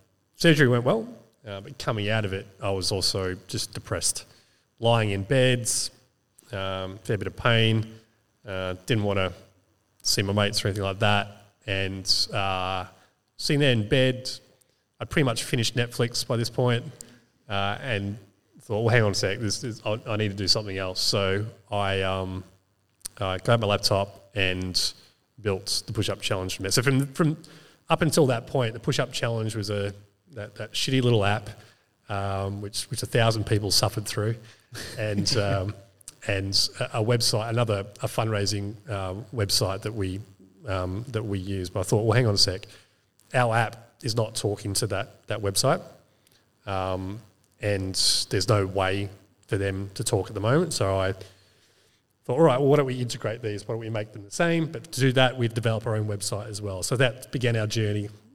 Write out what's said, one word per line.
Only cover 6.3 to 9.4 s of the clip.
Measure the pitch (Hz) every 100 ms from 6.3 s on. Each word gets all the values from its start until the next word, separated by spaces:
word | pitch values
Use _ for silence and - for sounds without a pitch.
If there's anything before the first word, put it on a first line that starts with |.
| _ -
um, | 98 95 95 95 98
fair | - 104
bit | 92
of | -
pain, | 120 113 110 110 110 - _ _ _ _ 104
uh, | 95 92 90 -
didn't | 110
wanna | 104 98 92 -